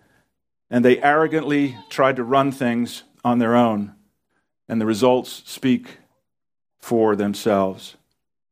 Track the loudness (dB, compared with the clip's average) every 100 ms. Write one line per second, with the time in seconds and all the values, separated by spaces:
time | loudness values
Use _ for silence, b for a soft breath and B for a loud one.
0 | _ _ _ _ _ _ _ 2 4 4
1 | 2 2 0 -2 -2 -2 -2 -6 -12 -2
2 | 0 0 0 0 0 -2 -4 -2 -4 -8
3 | -20 _ -2 0 2 4 2 0 -6 -14
4 | _ _ _ _ _ _ _ -4 -2 2
5 | 2 2 -2 -16 -18 -6 -2 -2 -2 -20
6 | _ _ _ _ _ _ _ _ -4 0
7 | 2 0 -2 -4 -2 0 0 -6 -18 _
8 | _ _ _ _ _